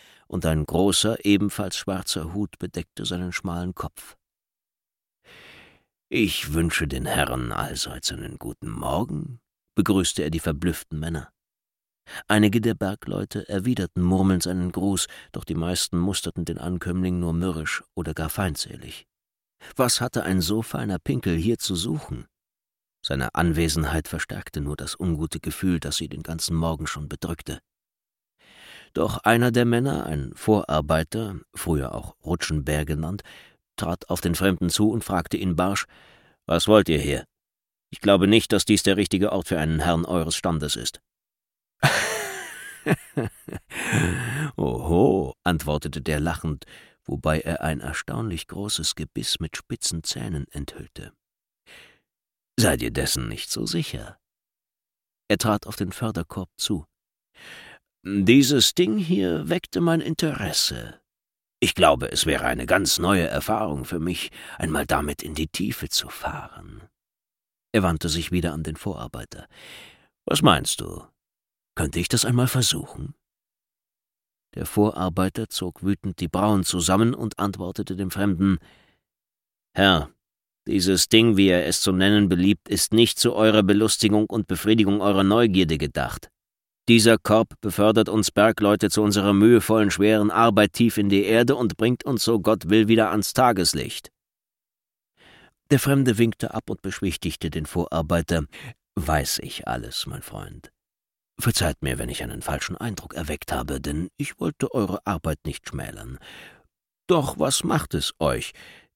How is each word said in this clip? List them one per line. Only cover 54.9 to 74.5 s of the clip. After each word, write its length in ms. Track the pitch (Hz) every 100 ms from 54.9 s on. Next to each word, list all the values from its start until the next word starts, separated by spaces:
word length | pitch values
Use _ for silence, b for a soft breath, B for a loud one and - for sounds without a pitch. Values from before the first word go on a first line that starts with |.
| _ _ _ -
Er 80 | 104
trat 300 | 110 104 -
auf 80 | -
den 160 | 92
Förderkorb 580 | - 110 107 85 - 87 -
zu. 280 | - 92 - _ _ _ _ B B B B B _ _
„Dieses 720 | 95 101 95 131 131 139 - -
Ding 220 | 185 214
hier 520 | 165 190 185 156 147
weckte 320 | 170 - 185
mein 200 | 170 165
Interesse. 1000 | - 160 160 - 92 - - 62 55 - _ _ _ _ _ _
Ich 140 | 110 -
glaube, 360 | - 71 -
es 140 | - -
wäre 200 | 69 -
eine 200 | 76 -
ganz 340 | 92 95 -
neue 280 | 90 98 76
Erfahrung 580 | - - 110 101 73 -
für 140 | 85
mich, 320 | 85 87 - B B B
einmal 280 | 80 76 69
damit 360 | 71 73 71
in 140 | 78 76
die 120 | 80
Tiefe 420 | - - - 76
zu 200 | - -
fahren.“ 760 | - - - - - - 50 - _ _ _ _ _ _ _ _
Er 120 | 110
wandte 260 | 90 80 85
sich 220 | 80 78
wieder 220 | 90 85
an 100 | 76
den 140 | 78 80
Vorarbeiter. 680 | 101 82 64 62 - - - B B B B B B _ -
„Was 160 | -
meinst 400 | 120 76 - -
du? 220 | 50 50 - _ _ _ _ _ _ -
Könnte 240 | 78 82
ich 100 | 87
das 160 | 120 120
einmal 220 | 120 123
versuchen?“ 640 | 131 117 - - - - - _ _ _ _ _ _ _ _ _ _ _ _ _